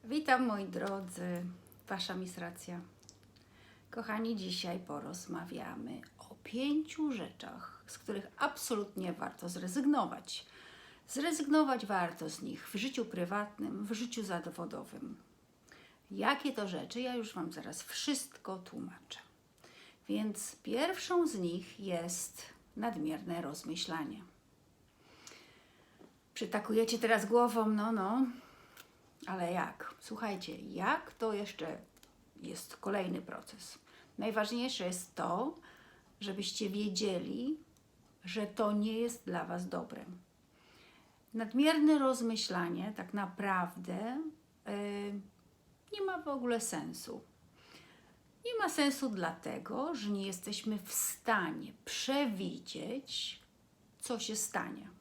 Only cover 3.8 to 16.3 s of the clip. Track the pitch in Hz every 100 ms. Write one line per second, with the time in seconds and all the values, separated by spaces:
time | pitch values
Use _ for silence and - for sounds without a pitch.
3.8 | - 226 220 214 226 220 185 180 175 185
4.8 | 180 147 - 180 - 170 175 - - -
5.8 | - - - - - - - 233 277 302
6.8 | 311 - 302 233 160 - - - - -
7.8 | - - - 202 - - 302 - - 220
8.8 | 202 - 185 - - - 180 180 180 277
9.8 | 269 294 - - - - - - - -
10.8 | - - - 262 320 320 277 311 285 247
11.8 | 208 196 170 - 156 - - 160 - 190
12.8 | 262 262 226 180 175 202 208 - - 196
13.8 | 202 220 240 - 190 175 165 160 165 -
14.8 | 143 - - - - - _ _ - -
15.8 | - - _ 196 208